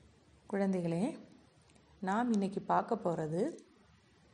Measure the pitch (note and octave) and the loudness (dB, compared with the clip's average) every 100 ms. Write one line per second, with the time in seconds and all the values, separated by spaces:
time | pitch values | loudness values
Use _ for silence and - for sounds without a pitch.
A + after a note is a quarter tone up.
0 | - - - - - G3 G3 F#3 E3+ E3+ | -20 -20 -20 -20 -4 0 2 2 0 0
1 | C4+ - - - - - - - - - | -2 -4 -14 -20 -20 -20 -20 -20 -20 -8
2 | F#3+ G#3+ B3 G#3+ F#3+ F3+ - F3 - A3 | -2 0 2 2 0 -2 0 2 2 0
3 | F3 D#3+ D#3 E3+ D4 - - - - - | 0 -2 -2 0 -2 -4 -16 -20 -20 -20
4 | _ - - | _ -20 -20